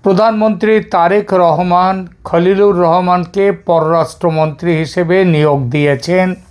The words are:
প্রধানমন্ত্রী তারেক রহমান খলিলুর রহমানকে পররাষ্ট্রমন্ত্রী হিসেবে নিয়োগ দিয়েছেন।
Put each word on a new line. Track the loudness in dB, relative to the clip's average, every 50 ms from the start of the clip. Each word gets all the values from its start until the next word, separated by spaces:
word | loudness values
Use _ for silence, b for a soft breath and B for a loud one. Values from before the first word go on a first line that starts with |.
প্রধানমন্ত্রী | 0 0 2 2 2 0 0 0 -2 -2 -2 0 0 0 0 0
তারেক | 0 -2 -2 0 2 2 2 0 0 0
রহমান | 0 2 2 2 2 0 0 0 0 0 0 0 -2 -4 -8 -12 -18 _ -8
খলিলুর | -2 -2 0 2 2 2 2 2 2 2 2
রহমানকে | 2 2 2 0 0 0 0 -2 -2 -4 -4 -2 0 0
পররাষ্ট্রমন্ত্রী | -2 -4 -2 -2 0 0 2 0 0 0 -2 -4 -6 -4 -4 -2 0 0 -2 -2 -4 -4 -2 -2
হিসেবে | -2 -2 -4 -4 -4 -4 -2 0 2 2 2
নিয়োগ | 2 2 2 2 2 0 0 -2 -4
দিয়েছেন। | -2 0 0 0 0 -2 -2 -2 0 0 0 -2 -4 -8 -14 -20